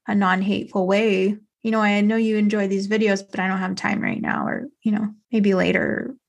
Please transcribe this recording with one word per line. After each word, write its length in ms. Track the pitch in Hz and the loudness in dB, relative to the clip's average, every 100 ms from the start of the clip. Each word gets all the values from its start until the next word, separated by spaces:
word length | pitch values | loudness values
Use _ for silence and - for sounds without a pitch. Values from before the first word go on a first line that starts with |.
| - | -2
a 60 | |
non-hateful 720 | 208 185 185 196 190 - 208 185 | 0 2 2 0 -2 -2 -2 2
way, 500 | 202 220 185 190 208 _ _ | 2 2 2 0 -2 _ _
"You 80 | 226 | -2
know, 80 | 220 | 0
I 200 | 208 208 | 2 2
know 140 | 208 226 | 2 2
you 200 | 220 214 | 2 2
enjoy 300 | 208 208 196 | 2 2 0
these 200 | 196 196 | -2 0
videos, 360 | 214 214 196 - | 0 2 0 -4
but 120 | - | -4
I 80 | 185 | -2
don't 100 | 190 | -2
have 160 | 185 180 | -4 -4
time 260 | - - | -4 -2
right 200 | - - | -4 -4
now," 240 | - - - | -2 -2 -4
or, 220 | - 294 _ | -6 -8 _
you 80 | 220 | -2
know, 180 | 208 214 - - | -2 -4 -8 -4
"Maybe 240 | 226 202 190 | 0 2 2
later," 600 | 180 185 - - - - | 2 0 0 -4 -6 -12